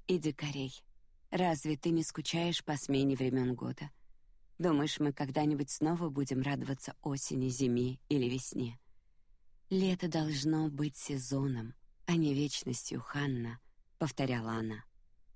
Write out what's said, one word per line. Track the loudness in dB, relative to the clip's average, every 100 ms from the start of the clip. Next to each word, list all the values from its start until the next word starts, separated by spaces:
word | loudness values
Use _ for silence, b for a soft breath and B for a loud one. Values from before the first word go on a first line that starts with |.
| 0
и | 0
дикарей. | 0 -2 -6 -4 -6 -8 -20 -20 -20 -20 -4
Разве | 2 2 2 0 0
ты | 2
не | 2 0
скучаешь | -4 -4 0 0 0
по | -2 -4
смене | 0 2 2 2
времён | 2 2 0
года? | -2 -4 -6 -12 -14 -20 -20 -20 -20 -20 -2
Думаешь, | 2 2 2 0
мы | 0
когда-нибудь | 0 -2 2 2 2 -2
снова | 0 0 2 0
будем | -2 0 0
радоваться | 0 -2 -2 -4 -6 -6
осени, | -4 -2 -2 0 0
зиме | 2 2 2 0 -4 -2
или | 0 2
весне? | 0 -4 -4 -4 -6 -18 -20 _ -20 _ -20 -20 -20 -2
Лето | 2 2 2 0
должно | 0 0 0 2 2 0
быть | 0 -2 -2
сезоном, | -4 -4 -2 0 0 -2 -6 -12 -20 -10 0
а | 2
не | 4
вечностью, | 2 0 -2 -6 -6 -2 -2
Ханна», | -2 0 0 0 -2 -6 -14 -20 -20 0
повторяла | 0 2 2 2 0
она. | 0 -2 -4 -12 -20 -20 -20 -20